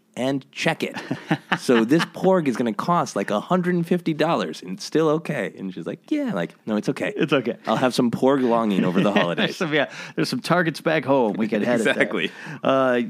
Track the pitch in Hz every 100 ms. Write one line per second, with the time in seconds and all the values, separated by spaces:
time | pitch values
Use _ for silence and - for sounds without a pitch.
0 | _ - 127 139 - - 160 156 - -
1 | - - - 156 - 180 - 120 110 160
2 | 175 - 180 185 147 113 117 104 - 175
3 | 135 101 101 101 - 185 175 180 165 180
4 | 170 151 160 139 85 - - 92 - 151
5 | 160 156 160 147 90 - 95 90 82 117
6 | - 302 269 92 85 - - 107 104 -
7 | 90 - 135 143 120 - - 113 127 120
8 | 120 - 131 139 123 117 113 92 90 90
9 | 101 101 87 82 - - 170 147 131 -
10 | - - 156 127 - 170 165 143 160 156
11 | 131 139 113 95 110 107 110 120 120 120
12 | 127 101 85 - - 151 - 135 131 123
13 | 117